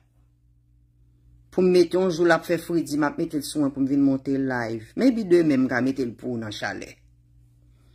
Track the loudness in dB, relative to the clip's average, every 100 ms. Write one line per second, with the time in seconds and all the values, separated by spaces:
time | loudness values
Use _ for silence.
0 | _ _ _ _ _ _ _ _ _ _
1 | _ _ _ _ _ 0 4 4 4 2
2 | 0 2 2 2 2 -4 -2 -2 -2 -2
3 | -2 -2 -4 -4 -6 -2 -2 0 0 2
4 | 2 2 -2 -2 -2 -4 -4 -6 -10 0
5 | 2 2 2 4 4 2 2 0 -2 -2
6 | -6 -6 -8 -8 -8 -8 -8 -8 -14 -20
7 | _ _ _ _ _ _ _ _ _